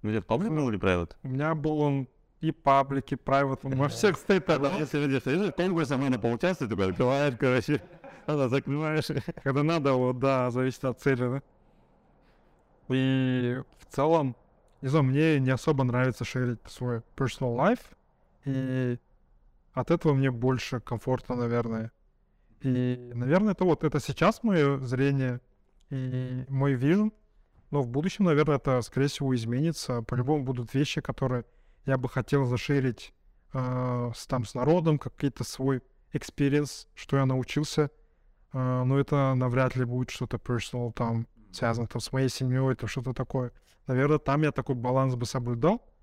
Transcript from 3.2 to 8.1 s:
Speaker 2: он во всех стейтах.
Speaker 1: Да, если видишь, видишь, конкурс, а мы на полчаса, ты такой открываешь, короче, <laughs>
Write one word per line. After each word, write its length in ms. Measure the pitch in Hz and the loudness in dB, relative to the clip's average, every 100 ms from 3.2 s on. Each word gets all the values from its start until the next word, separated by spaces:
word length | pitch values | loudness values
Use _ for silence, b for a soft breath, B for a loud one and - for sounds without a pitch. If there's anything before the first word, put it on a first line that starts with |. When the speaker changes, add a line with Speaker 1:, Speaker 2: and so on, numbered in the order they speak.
| - 135 139 131 | 0 2 2 -2
Speaker 2:
он 120 | 135 131 | -4 0
во 120 | 139 | 0
всех 300 | - 208 175 | 2 2 2
стейтах. 440 | - 190 185 151 | 2 2 4 2
Speaker 1:
Да, 160 | 139 143 | 2 0
если 220 | 151 151 | -2 -2
видишь, 260 | 147 135 127 | 0 0 0
видишь, 280 | 156 202 - | 0 -2 -2
конкурс, 340 | 180 170 139 | 0 0 0
а 80 | 135 | 0
мы 120 | 139 | 0
на 100 | 127 | 0
полчаса, 460 | 117 117 175 185 120 | 0 0 0 0 -2
ты 20 | |
такой 240 | 101 95 | 0 0
открываешь, 440 | 87 123 139 147 120 | 2 2 2 0 2
короче, 420 | 135 127 113 147 - - | 2 2 0 -4 -4 -20
<laughs> 240 | - | -20